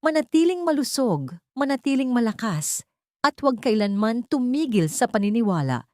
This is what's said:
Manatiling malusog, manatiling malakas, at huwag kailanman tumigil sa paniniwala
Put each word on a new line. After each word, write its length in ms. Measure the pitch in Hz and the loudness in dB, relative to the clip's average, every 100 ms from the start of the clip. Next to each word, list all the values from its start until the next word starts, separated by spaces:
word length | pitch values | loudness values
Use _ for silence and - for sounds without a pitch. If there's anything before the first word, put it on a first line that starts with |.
Manatiling 640 | 302 311 - 320 339 359 339 | 2 0 2 2 2 2 0
malusog, 720 | 294 254 - 254 156 135 170 _ - | 0 -2 -2 0 0 -4 -10 _ -4
manatiling 560 | 277 269 - 269 262 | -2 -2 0 0 2
malakas, 720 | 240 226 214 226 156 151 - - _ _ _ | 0 0 -2 -4 -4 -4 -8 -10 _ _ _
at 160 | 294 - | -4 0
huwag 240 | 285 233 | 0 0
kailanman 640 | 254 220 202 202 214 233 240 | 0 0 0 0 0 -2 -2
tumigil 640 | 285 247 269 311 208 160 | -2 0 0 0 2 0
sa 160 | - 240 | 0 0
paniniwala 800 | 220 202 220 214 175 135 123 - | 0 0 2 2 0 0 -2 -6